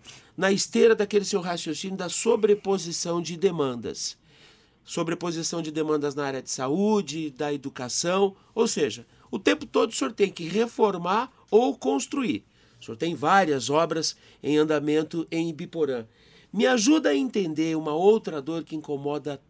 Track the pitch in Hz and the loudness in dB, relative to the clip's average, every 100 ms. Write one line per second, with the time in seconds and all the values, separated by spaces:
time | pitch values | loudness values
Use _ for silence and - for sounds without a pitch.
0 | - - - - 190 202 - 226 233 220 | -12 -20 -18 -2 0 2 0 4 6 6
1 | 202 208 196 196 180 170 170 151 190 185 | 2 0 0 -2 -4 -6 -6 -8 -8 -8
2 | 175 - 226 233 208 202 196 190 165 165 | -6 -2 0 2 4 2 2 -2 -2 -6
3 | 170 170 156 170 185 170 139 120 104 69 | -4 -4 -4 -2 0 0 -2 -2 -8 -8
4 | - - _ _ - _ _ _ - - | -10 -10 _ _ -20 _ _ _ -10 -6
5 | 165 170 175 165 160 170 156 151 156 151 | -4 -4 -4 -4 -4 -6 -6 -4 0 0
6 | 147 139 139 135 - - 131 165 208 214 | -2 -4 -6 -6 -8 -6 -2 0 2 2
7 | 143 156 151 131 147 147 131 - 123 - | 0 -6 -8 -6 -6 -4 -8 -10 -6 -4
8 | 170 185 196 190 _ - 226 - 139 110 | 0 2 0 -2 _ -2 0 2 -2 -4
9 | - _ _ 226 294 302 254 - - - | -14 _ _ -2 2 0 0 0 0 0
10 | 269 - 190 - 160 190 226 - 214 185 | -6 0 -2 -2 -4 -2 -2 2 0 0
11 | 175 208 254 _ _ 208 254 - 262 277 | -2 -2 -2 _ _ 4 4 0 -2 -2
12 | - 294 226 101 - _ _ _ - 113 | -2 -4 -2 -4 -8 _ _ _ -16 -6
13 | 165 143 147 196 175 139 117 147 165 160 | -6 -2 4 4 4 0 0 0 0 -2
14 | 151 - - _ - 151 156 151 147 151 | -4 -8 -16 _ 0 2 2 2 2 0
15 | 156 170 - 165 165 147 170 - 143 123 | 0 -6 -6 -4 -4 -6 -2 2 2 0
16 | 113 _ _ - _ 190 254 254 208 311 | -8 _ _ -20 _ 2 4 4 6 6
17 | 294 277 262 214 170 156 160 160 151 151 | 4 2 0 -2 -2 0 0 0 -2 4
18 | 190 220 - 156 135 165 151 156 151 139 | 6 6 2 -8 -6 -8 -8 -10 -6 -6
19 | 143 147 139 139 _ | -4 -4 -6 -10 _